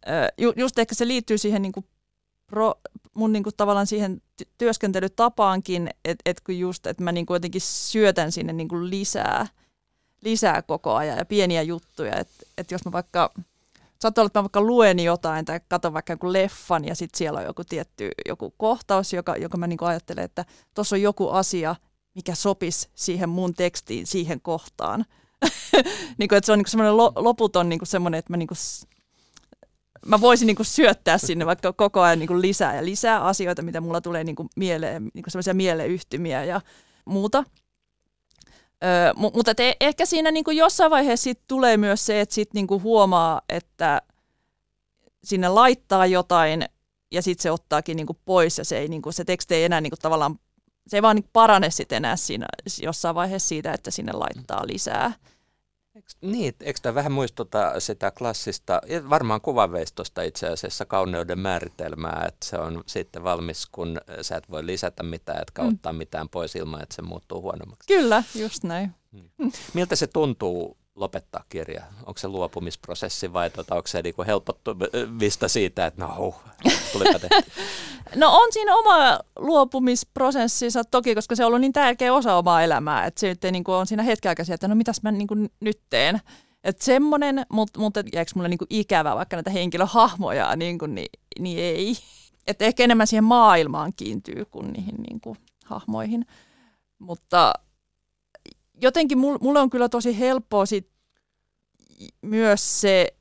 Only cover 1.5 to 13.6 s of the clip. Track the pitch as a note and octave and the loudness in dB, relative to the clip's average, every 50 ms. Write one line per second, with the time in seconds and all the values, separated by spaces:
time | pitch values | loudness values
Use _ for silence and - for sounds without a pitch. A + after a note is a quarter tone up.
1.5 | G#3 G#3 G3 G3 F#3+ - F#3+ _ _ _ _ _ _ _ _ _ _ _ _ _ | -2 -2 -2 -4 -6 -10 -14 _ _ _ _ _ _ _ _ _ _ _ _ _
2.5 | - G#3 A3 A3 - _ _ - _ - _ _ _ - A3 A3 G#3+ G#3+ G3 G#3 | -4 0 0 0 0 _ _ -20 _ -20 _ _ _ -2 0 0 0 0 -2 -6
3.5 | G#3 _ G#3 G3+ G#3 G3+ G3+ G3+ G#3+ G#3 G#3 F#3+ F#3+ - _ _ _ - - _ | -2 _ 0 2 2 2 0 0 0 -2 -2 -2 -4 -8 _ _ _ -18 -18 _
4.5 | _ _ A#3+ A#3 A3+ - - G3+ F#3+ F#3+ F#3 G3 _ - A#3 A#3+ A3+ - G#3+ G3 | _ _ 0 0 0 0 -2 -2 -2 -2 -2 -4 _ 2 2 2 4 2 2 2
5.5 | F#3+ F#3+ G3 - F3+ F3 E3+ - - _ _ D#3 E3+ - - - F3+ - _ - | 2 0 -2 -4 -4 -4 -4 -6 -8 _ _ -6 -6 -2 -2 -4 -4 -4 _ -8
6.5 | F#3 F3+ F3+ F3+ F#3 - _ F3+ F3+ - F3+ F3 E3+ E3+ E3+ D#3+ F3+ F3 E3+ F3 | -6 -4 -4 -6 -6 -6 _ -8 -8 -4 -4 -4 -2 -4 -4 -2 -2 -2 -2 -2
7.5 | F3+ F#3+ F#3 - - - - - - A3 G#3+ G3+ F#3 - E3 D3+ E3+ F3 - E3 | -6 -6 -6 -6 -6 -6 -6 -4 0 4 4 4 4 2 -2 -2 -4 -6 -6 -6
8.5 | E3 E3 E3 D#3 F3 E3+ F3 F3+ F#3 G3 G3 - - - G#2 G#2 - - A#3 G#3 | -6 -6 -8 -6 -6 -6 -6 -4 -4 -4 -4 -4 -4 -2 -2 0 0 0 -2 -4
9.5 | _ _ _ _ _ _ _ _ _ _ _ _ _ _ - G#3+ A3+ A3 - G3 | _ _ _ _ _ _ _ _ _ _ _ _ _ _ -4 -4 -2 2 2 2
10.5 | D#3+ C#3+ E3+ _ D#3 D#3 _ D3+ A2 A#2 D3+ D3+ B2 - - - G#3 G#3 G3 F3+ | 2 2 -2 _ -6 -4 _ 0 0 0 0 -2 -4 -6 -6 -2 2 2 2 2
11.5 | F3 E3 D#3 D#3+ E3+ E3 _ _ _ - D#3 G#2+ G2+ - - _ _ _ - _ | 2 0 -2 -2 -6 -8 _ _ _ -8 -6 -4 -4 -6 -6 _ _ _ -20 _
12.5 | _ - F3+ _ F3+ F#3 - F3+ F3 F3 F3+ _ - F3 E3 - _ - F3 _ | _ -12 -12 _ -8 -10 -8 -6 -8 -8 -8 _ -2 0 0 0 _ -8 -18 _
13.5 | _ _ | _ _